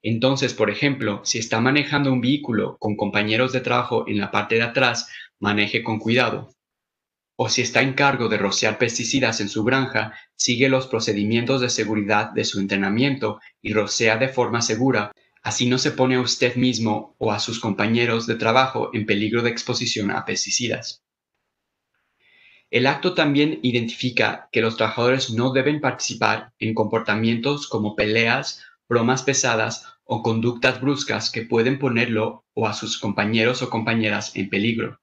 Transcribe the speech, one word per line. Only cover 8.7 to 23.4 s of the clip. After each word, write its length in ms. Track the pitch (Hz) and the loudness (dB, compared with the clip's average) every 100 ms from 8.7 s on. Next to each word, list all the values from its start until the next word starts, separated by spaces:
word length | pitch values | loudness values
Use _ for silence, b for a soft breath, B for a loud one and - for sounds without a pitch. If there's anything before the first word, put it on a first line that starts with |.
| 107 | 0
pesticidas 640 | 120 113 120 139 123 113 | -2 -2 -2 0 0 0
en 80 | 101 | -4
su 160 | 113 | 0
granja, 500 | 110 135 127 110 110 B B _ | 2 2 0 -2 -4 B B _
sigue 340 | - 117 135 | 0 4 4
los 180 | 131 131 | 4 2
procedimientos 760 | 113 113 104 104 117 123 135 | -2 0 0 2 0 2 0
de 80 | 123 | 0
seguridad 640 | - 107 107 101 107 110 | -2 -2 -2 0 0 0
de 120 | - | -2
su 160 | 110 101 | -2 -2
entrenamiento 800 | 95 101 98 107 139 135 107 104 B B | -2 0 0 2 0 0 -4 -6 B B
y 120 | 107 | -2
rocea 440 | 104 101 - 113 110 | 0 0 0 2 2
de 100 | 131 | 0
forma 340 | 131 117 117 | 0 0 0
segura. 500 | 113 110 131 113 104 - b b | 0 2 2 2 -2 -10 b b
Así 260 | 110 - 123 | -6 -2 2
no 100 | 127 | 2
se 140 | 147 | 0
pone 240 | - 131 127 | 2 2 2
a 60 | |
usted 340 | 123 - 123 123 | 0 0 0 2
mismo 580 | 127 110 113 107 - _ | 0 2 0 -2 -4 _
o 140 | 110 | -2
a 80 | 107 | -2
sus 200 | - 113 | -4 -4
compañeros 680 | 113 98 104 113 120 117 113 | -4 0 2 2 2 0 -2
de 80 | 113 | 0
trabajo 560 | 113 123 131 120 110 | 2 4 2 0 -4
en 120 | 113 107 | -4 0
peligro 360 | 101 110 117 | 0 0 0
de 80 | 117 | -2
exposición 640 | 113 - 117 120 - 101 | -4 -4 -4 -2 -2 -2
a 140 | - - | -4 -4
pesticidas. 760 | 95 - - 120 - - - _ _ _ _ _ _ _ _ _ _ _ b b b b b b | -6 -2 -2 -2 -4 -8 -16 _ _ _ _ _ _ _ _ _ _ _ b b b b b b
El 140 | 117 127 | 2 2
acto 260 | 156 185 | 2 -2
también 460 | 180 151 143 | 2 2 4